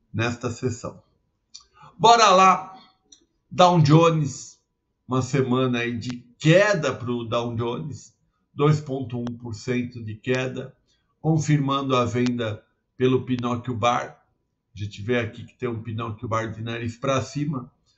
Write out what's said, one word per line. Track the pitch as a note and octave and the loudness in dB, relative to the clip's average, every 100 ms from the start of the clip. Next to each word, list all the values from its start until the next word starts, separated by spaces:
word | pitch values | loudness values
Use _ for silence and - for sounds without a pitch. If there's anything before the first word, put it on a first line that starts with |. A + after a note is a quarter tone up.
| _ | _
nesta | G#2 A#2 A#2+ B2 | -6 -4 -4 -8
sessão. | A2 B2 A2 - - _ _ _ _ _ - _ _ - _ | -6 -8 -8 -12 -16 _ _ _ _ _ -20 _ _ -20 _
Bora | F#3+ A#3 G#3+ | 6 8 8
lá, | F#3 F#3+ F3+ - - _ _ _ - _ _ _ | 8 8 6 -2 -18 _ _ _ -20 _ _ _
Dow | - F3+ F3 | 4 6 6
Jones, | D3 D3+ E3 D#3+ C#3 - - - _ _ _ _ - | 6 6 6 4 -2 -6 -16 -20 _ _ _ _ -6
uma | B2+ | -4
semana | - C#3+ B2 B2+ C3 A#2+ | -2 -2 0 0 0 -2
aí | A#2+ A#2+ | -4 -6
de | G#2+ B2 - _ | -8 -12 -16 _
queda | D3+ F3 G#3 G3 C#3+ | 2 4 4 0 -2
pro | G#2 A2+ A#2+ | -6 -6 -6
Dow | A2+ A#2+ A#2+ A2+ | -4 -4 -4 -6
Jones, | A#2+ B2 D#3 G#2 - _ _ _ _ | -6 -6 -10 -14 -18 _ _ _ _
dois | - D3 D3+ | 0 2 2
ponto | - C3+ A#2+ B2 | -2 -8 -8 -8
um | A#2+ | -8
por | A#2 A#2+ G#2 | -10 -12 -12
cento | - B2 A#2+ A#2+ | -6 -6 -6 -10
de | G#2+ | -14
queda, | G#2+ - B2+ B2+ - - _ _ _ _ _ | -12 -4 -4 -4 -8 -14 _ _ _ _ _
confirmando | D#3 D#3+ D3+ D3 C3+ C#3 C#3 B2+ | -2 0 2 0 2 -2 0 0
a | A#2+ | 0
venda | A#2+ B2 A#2+ A2 G#2+ _ _ _ _ | 0 -2 -2 -4 -6 _ _ _ _
pelo | B2+ B2+ B2+ | 0 0 0
Pinóquio | B2+ B2 A#2+ A#2 A2+ | -4 -4 -6 -6 -2
Bar. | A#2+ B2 - - _ _ _ _ _ | 0 -2 -4 -14 _ _ _ _ _
A | G2+ | -12
gente | G2+ - | -12 -10
vê | G2+ B2 | -4 -2
aqui | A2 - - | -2 -10 -20
que | _ | _
tem | B2 | -8
um | A2 | -8
Pinóquio | A2+ A2 A#2 G#2+ A#2+ | -8 -8 -8 -10 -6
Bar | A2+ A2 | -4 -4
de | G#2+ | -8
nariz | A2+ A#2 A#2 - | -10 -8 -8 -8
pra | C3+ C3+ | -4 -4
cima, | - D3 D3 C#3 - _ _ | -4 -6 -6 -6 -10 _ _